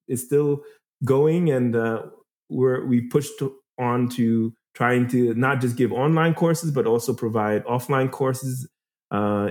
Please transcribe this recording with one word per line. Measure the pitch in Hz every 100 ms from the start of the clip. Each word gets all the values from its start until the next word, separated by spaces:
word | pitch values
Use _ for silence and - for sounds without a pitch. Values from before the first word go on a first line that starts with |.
| -
is | 127
still | - 143 147 143 - - _ _
going. | 123 135 151 156 175
And, | 131 123 117
uh, | 113 113 - - _ _ _
we're, | - 131 127
we | 135 120
pushed | 120 147 143 - 135 - _ -
on | 123 123 123
to | 123 117 113 113 - _
trying | - 123 123 123
to | 127 120
not | 113 135 135
just | 123 120
give | 120
online | 101 143 165 165
courses, | 156 170 160 165
but | 139
also | 110 117 117
provide | 117 117 110 107 104
offline | 117 123 123 135 131
courses, | - 131 127 131 127 131 _ _ _ _
uh, | 101 104 104 101